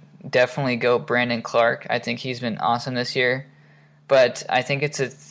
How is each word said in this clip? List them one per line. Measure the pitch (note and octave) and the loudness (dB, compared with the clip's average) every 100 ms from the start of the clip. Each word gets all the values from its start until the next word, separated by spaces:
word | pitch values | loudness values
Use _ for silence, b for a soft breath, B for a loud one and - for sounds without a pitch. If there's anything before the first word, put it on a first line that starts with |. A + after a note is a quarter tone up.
| - - - | -20 -18 0
definitely | B2+ B2 - C3+ A#2+ | 2 2 2 -2 0
go | B2 A#2+ | 2 2
Brandon | - A#2+ B2 A#2 | 2 0 0 -2
Clark. | - A#2 A#2 B2 - | 0 2 2 2 -4
I | A#2+ | -4
think | A#2+ A#2+ | -4 -6
he's | C3 B2 | -6 -6
been | A#2+ G#2+ | -6 -4
awesome | - A#2 C3+ B2 | -2 -2 -2 -6
this | B2 C3+ | -4 0
year. | B2 C3 - b b b b b - | 0 0 -6 b b b b b 2
But | C3+ B2 - - | 4 4 2 -2
I | B2+ | -2
think | B2 C#3 | 0 -2
it's | D3 - | -2 -2
a, | B2+ - - | -6 -6 -6